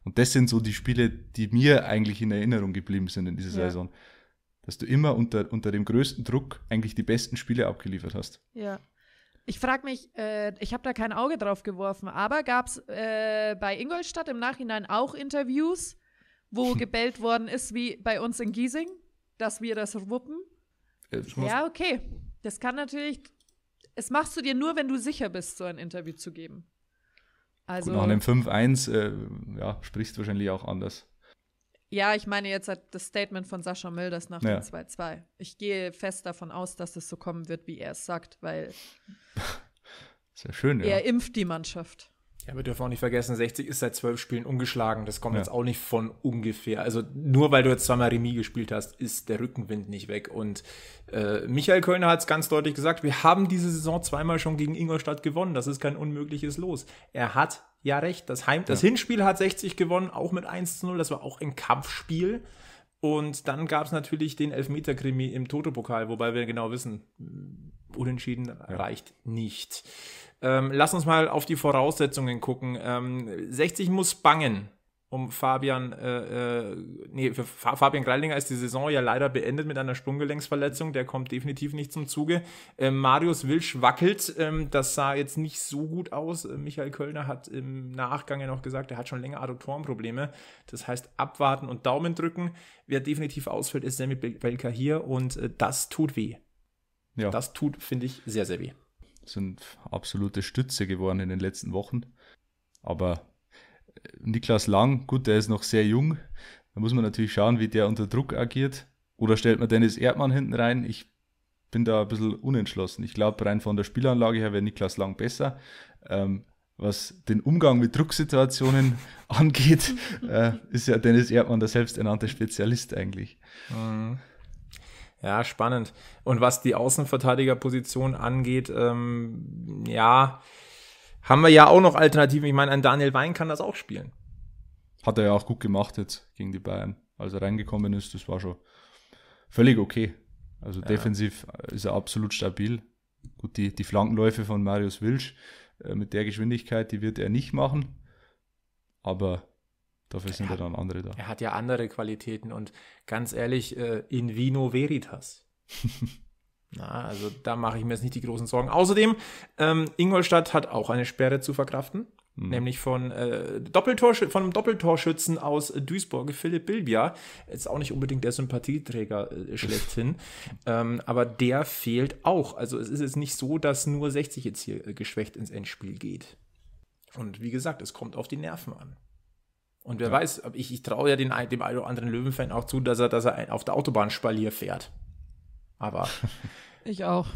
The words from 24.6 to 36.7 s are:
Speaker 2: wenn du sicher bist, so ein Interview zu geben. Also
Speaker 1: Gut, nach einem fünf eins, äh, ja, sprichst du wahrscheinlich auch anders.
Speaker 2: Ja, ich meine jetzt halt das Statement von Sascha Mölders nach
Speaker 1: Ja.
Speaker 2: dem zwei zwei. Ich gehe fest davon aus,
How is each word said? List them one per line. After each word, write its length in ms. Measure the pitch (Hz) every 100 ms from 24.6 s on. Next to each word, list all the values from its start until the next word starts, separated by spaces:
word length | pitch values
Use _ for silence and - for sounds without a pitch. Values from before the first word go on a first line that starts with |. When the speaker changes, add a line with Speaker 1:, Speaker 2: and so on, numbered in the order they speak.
| 311 320
Speaker 2:
wenn 120 | 269
du 80 | 262
sicher 320 | 247 294 214
bist, 300 | 180 - -
so 60 |
ein 120 | 180 160
Interview 380 | 170 175 160
zu 180 | 160 180
geben. 340 | 160 160 170 165 _ _ _ _ _ _ _ _ _ -
Also 240 | 180 175
Speaker 1:
Gut, 80 | 90
nach 60 |
einem 180 | 208 104
fünf 260 | - 123 110
eins, 400 | 104 120 131 123
äh, 240 | 110 104 104 104 101 - 101
ja, 180 | 98 107
sprichst 340 | - 104 107 -
du 40 |
wahrscheinlich 280 | 104 101 98
auch 160 | 95
anders. 420 | - 95 98 - - _ _ _ _ _ _ _ _
Speaker 2:
Ja, 240 | 202 202 214
ich 100 | 208
meine 220 | 202 196
jetzt 180 | 196 196
halt 140 | 180 _
das 140 | 185
Statement 420 | - 208 202 190 190
von 160 | 185
Sascha 260 | 175 180 175
Mölders 380 | 170 180 170 170
nach 140 | 170
Speaker 1:
Ja. 120 | 220 202
Speaker 2:
dem 60 |
zwei 220 | - 170
zwei. 400 | - - 165 160 - _
Ich 200 | 185 -
gehe 340 | 202 190 180
fest 340 | 180 190 185 180
davon 240 | 170 170
aus, 240 | 180 180